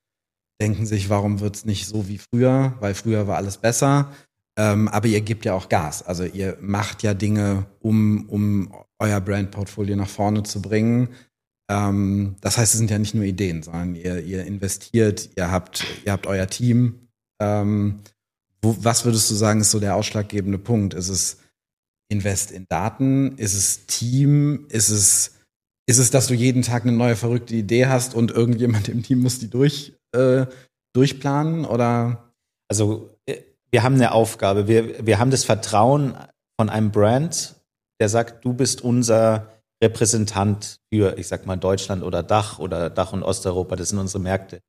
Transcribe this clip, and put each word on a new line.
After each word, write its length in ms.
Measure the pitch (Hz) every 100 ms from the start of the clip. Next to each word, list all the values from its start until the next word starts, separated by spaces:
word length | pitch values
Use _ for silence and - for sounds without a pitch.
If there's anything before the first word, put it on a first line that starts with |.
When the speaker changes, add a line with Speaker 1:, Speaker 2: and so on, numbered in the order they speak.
| _ _ _ _ _ -
Speaker 1:
denken 240 | 107 104 107
sich, 240 | 107 98
warum 300 | 104 104 101
wird's 240 | 104 -
nicht 240 | 110 98 -
so 220 | 107 98
wie 80 | 101
früher? 560 | - 120 127 131 135 113
Weil 120 | 101
früher 340 | 98 117 110 101
war 100 | 82
alles 200 | 98 -
besser. 540 | 113 120 139 143 139 - _ _ _ -
Ähm, 320 | 107 104 107
aber 180 | 104 113
ihr 140 | 104
gebt 240 | 107 110 117
ja 80 |
auch 160 | 95 -
Gas. 340 | 101 76 -
Also 220 | - 87 90
ihr 320 | 92 95 87
macht 420 | 95 101 95 -
ja 120 | 107
Dinge, 520 | 101 107 107 101 98 98 _
um, 480 | 113 110 107 104 104
um 460 | 104 104 101 92 - - -
euer 240 | 107 101
Brandportfolio 760 | 98 101 98 - 98 - 101 101
nach 140 | 95
vorne 340 | - 101 107
zu 180 | 101 104
bringen. 480 | 98 107 113 120 123 - _ _ _ _ -
Ähm, 640 | 101 101 101 98 101 101 98
das 160 | 101 110
heißt, 160 | 113
es 60 | 113
sind 120 | 110
ja 60 | 107
nicht 160 | 107
nur 100 | 110
Ideen, 400 | 98 90 98 82
sondern 320 | 80 85 87 87
ihr, 240 | 90 90
ihr 220 | 85 92
investiert, 880 | 90 101 98 - - 117 107 95 - -
ihr 120 | 87
habt, 360 | 92 - - - -
ihr 80 | 101
habt 160 | 98 -
euer 200 | 98 95
Team. 600 | - 123 117 123 113 _ _ _ -
Ähm, 600 | 104 104 104 104 101 101 - _ _ _ _ _
wo, 140 | 110 104
was 240 | 110 113 123
würdest 240 | 113 -
du 60 | 104
sagen, 260 | 107 107
ist 100 | 107
so 80 | 110
der 160 | 101 95
ausschlaggebende 600 | 107 110 104 104 95 98
Punkt? 360 | 98 117 101
Ist 160 | 85 92
es 280 | 95 - - _ _ _ _ _ _ -
Invest 420 | 104 98 92 -
in 140 | 92 95
Daten? 680 | 82 104 - 135 135 135 135
Ist 160 | 110
es 320 | 98 - - -
Team? 800 | - 117 131 143 147 147 147 -
Ist 220 | 110 107
es, 460 | 104 101 - - _ _ _ _ _ -
ist 140 | 123
es, 100 | 123
dass 180 | 135 123
du 60 |
jeden 300 | 123 127 127
Tag 200 | 120 120
eine 80 | 120
neue 240 | 117 120 113
verrückte 400 | 120 120 120 113
Idee 300 | 101 117 127
hast 280 | 131 120
und 180 | 117 117
irgendjemand 580 | 117 117 113 120 110 101
im 140 | 113
Team 180 | 110 127
muss 180 | 127 -
die 100 | 113
durch, 440 | 120 143 - - - _
äh, 360 | 120 131 131 127 - - _ _
durchplanen? 720 | 123 135 - 143 143 156 165 143
Oder? 680 | 117 120 120 117 120 - _ _ _ -
Speaker 2:
Also, 480 | 104 104 107 - _ -
äh, 100 | - - _ _
wir 120 | 117
haben 100 | 120
eine 200 | 135 120
Aufgabe. 540 | 113 107 - 98 101 101
Wir, 380 | 113 113 - 110
wir 140 | 104
haben 100 | 123
das 140 | 131
Vertrauen 720 | - 107 - 104 117 147 139 - - _ _ -
von 120 | 107
einem 180 | 107 107
Brand, 640 | 104 104 127 165 - - - _ _ _ -
der 100 | 110
sagt, 340 | 117 117 -
du 100 | 127
bist 280 | 123 127 -
unser 680 | 123 123 117 113 113 110 107 - _ -
Repräsentant 960 | 110 107 113 113 107 98 101 101 - - -
für, 280 | 110 98 -
ich 80 | 98
sag 180 | 90 -
mal, 100 | 92
Deutschland 460 | 92 98 - 95
oder 220 | 87 87
Dach 340 | 85 104 101 -
oder 320 | 85 85 85
Dach 240 | - 92
und 80 | 98
Osteuropa, 540 | 90 95 95 90 90 92
das 140 | 87
sind 100 | 101
unsere 240 | 95 95
Märkte. 380 | 90 95 - 90